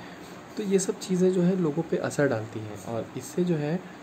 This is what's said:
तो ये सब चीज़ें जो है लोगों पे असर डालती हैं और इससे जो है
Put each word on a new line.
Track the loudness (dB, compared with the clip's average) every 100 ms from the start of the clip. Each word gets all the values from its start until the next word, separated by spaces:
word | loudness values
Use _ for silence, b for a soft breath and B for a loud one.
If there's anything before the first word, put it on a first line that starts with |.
| B B B B -10 -4
तो |
ये | 2 2
सब | 2 -2
चीज़ें | 0 4 4
जो | 6
है | 4 4
लोगों | 2 0
पे | 0 -2
असर | 0 2 2
डालती | 2 -2 -8
हैं | -8 -10 -6
और | -4 -4 -8
इससे | -6 0
जो | 2 2
है | 0 -2 -6 -16